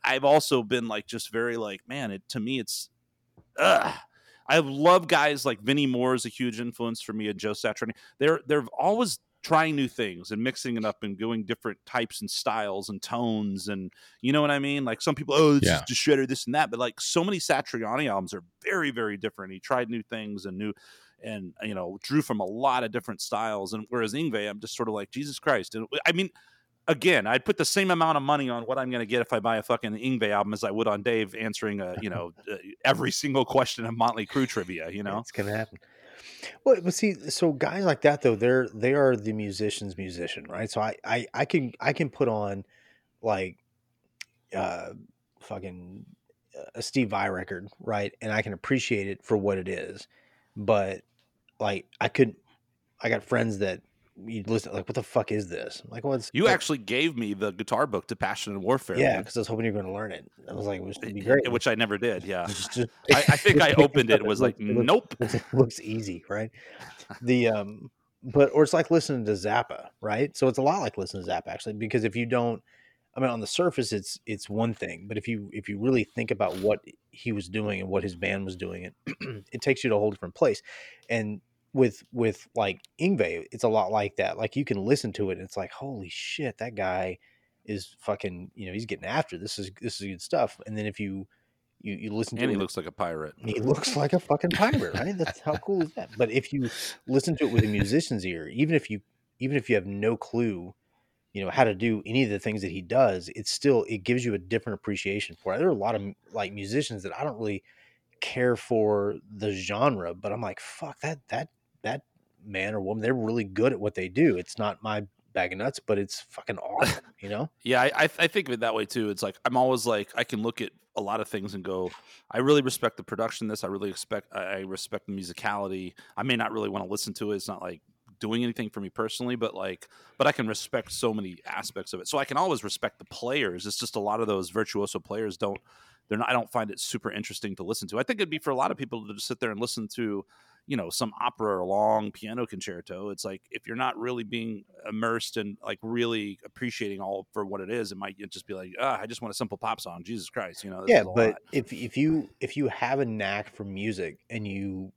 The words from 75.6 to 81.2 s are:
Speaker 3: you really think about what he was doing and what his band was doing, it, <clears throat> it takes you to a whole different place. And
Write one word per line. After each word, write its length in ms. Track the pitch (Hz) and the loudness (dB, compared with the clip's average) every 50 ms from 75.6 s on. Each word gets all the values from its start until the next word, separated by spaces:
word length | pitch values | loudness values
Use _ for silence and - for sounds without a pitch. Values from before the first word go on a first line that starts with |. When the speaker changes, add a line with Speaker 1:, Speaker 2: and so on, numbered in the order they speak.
| - - | -8 -8
Speaker 3:
you 100 | 104 98 | -6 -2
really 260 | 110 131 131 120 101 | 2 4 4 4 2
think 260 | - _ 123 113 - | 0 _ -4 -2 -2
about 240 | - 95 104 90 87 95 | 0 0 0 0 0 2
what 200 | 95 107 104 - - - - _ _ _ | 2 2 2 2 -2 -10 -20 _ _ _
he 220 | - - - 123 107 | -20 -8 -6 -4 -4
was 160 | 104 90 87 | -4 -6 -4
doing 320 | 95 110 104 104 101 92 | -4 -2 -2 -2 -2 -4
and 80 | 95 92 | -2 -2
what 140 | 95 95 95 | 0 0 0
his 120 | 95 87 | -2 -4
band 300 | 85 95 95 98 98 98 | -2 -2 -2 -2 -2 -4
was 100 | 95 92 | -6 -8
doing, 300 | 90 92 90 90 90 90 | -8 -8 -8 -8 -10 -12
it, 100 | 92 - _ _ | -14 -16 _ _
<clears throat> 380 | - - - - 135 117 101 - _ | -12 -10 -10 -10 -12 -12 -12 -12 _
it 100 | - 120 | -12 -2
takes 220 | - 143 131 - - | 0 2 2 2 2
you 60 | 123 | 2
to 60 | 110 | 4
a 40 | 101 | 4
whole 120 | 104 104 | 4 2
different 240 | 101 - - 87 - | 0 -2 -8 -12 0
place. 260 | - 170 127 101 - - - - - - - - - _ - | 2 2 2 2 0 -4 -14 -18 -18 -18 -20 -20 -18 _ -2
And 320 | 117 113 | -2 -2